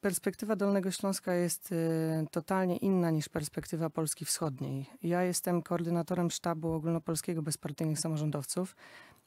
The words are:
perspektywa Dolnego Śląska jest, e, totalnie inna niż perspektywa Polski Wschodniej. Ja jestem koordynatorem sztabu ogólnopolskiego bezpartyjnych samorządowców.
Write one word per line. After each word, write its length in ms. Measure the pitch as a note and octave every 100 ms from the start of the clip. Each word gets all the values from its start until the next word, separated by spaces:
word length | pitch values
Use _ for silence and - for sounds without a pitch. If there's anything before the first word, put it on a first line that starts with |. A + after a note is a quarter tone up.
perspektywa 540 | G3+ F3+ G3+ - G#3 G#3
Dolnego 360 | G3+ G3+ F#3+
Śląska 420 | - G3 F#3+ -
jest, 380 | F3 F3 - -
e, 540 | E3+ E3 D#3+ D#3+ D#3+ D#3
totalnie 460 | E3+ - F#3+ F#3 F3
inna 340 | G3 F#3 E3+
niż 180 | D#3 -
perspektywa 600 | E3 D3 - - D#3+ D#3+
Polski 360 | D#3+ D#3 - D#3+
Wschodniej. 600 | - D#3+ C3 C3+ C3+ C#3 -
Ja 200 | E3+ F3
jestem 380 | F3+ F3 - F3
koordynatorem 720 | E3 F3 E3+ E3+ D#3+ F#3 E3+
sztabu 400 | - E3+ D#3+ E3
ogólnopolskiego 680 | D#3+ D#3+ E3 E3 D#3+ - E3
bezpartyjnych 580 | D#3 - D#3+ D3 D#3+ D3+
samorządowców. 760 | E3 D#3 D3+ D3 C#3 - F#3 - - - - -